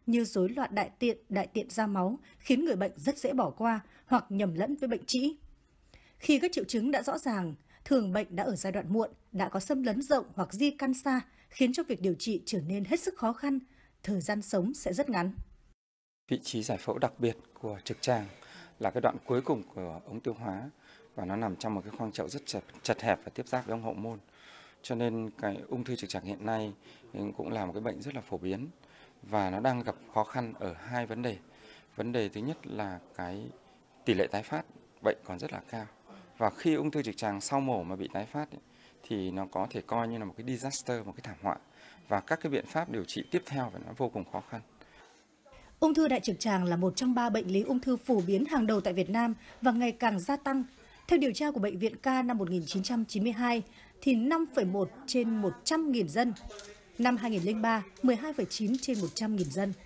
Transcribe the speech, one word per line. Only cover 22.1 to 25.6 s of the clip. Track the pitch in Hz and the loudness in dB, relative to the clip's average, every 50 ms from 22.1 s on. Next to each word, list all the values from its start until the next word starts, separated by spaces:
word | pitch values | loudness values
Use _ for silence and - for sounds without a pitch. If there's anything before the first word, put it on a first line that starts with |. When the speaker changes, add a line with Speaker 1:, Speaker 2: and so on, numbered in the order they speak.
| 101 | -4
Speaker 2:
chậu | - 92 76 | -6 -6 -6
rất | 110 143 - | -6 -10 -10
chật, | - - 101 - - - - - | -6 -8 -8 -8 -10 -20 -8 -2
chật | - 113 - | -2 -2 0
hẹp | - 117 95 - - | 2 0 0 0 0
và | - - | -10 -10
tiếp | - 127 - | -10 -6 -4
giáp | - 127 123 | -4 -4 -2
với | 107 110 | -4 -6
ống | 117 113 | -4 -4
hậu | 113 - | -6 -6
môn. | 95 104 113 113 104 - _ _ - - - - - - - - _ - | -6 -6 -8 -8 -10 -14 _ _ -20 -20 -20 -20 -20 -20 -20 -20 _ -8
Cho | - 127 | -6 -2
nên | 117 120 120 113 113 113 110 - - | 0 0 0 0 -2 -4 -6 -8 -4
cái | - 104 98 98 | -4 -4 -4 -4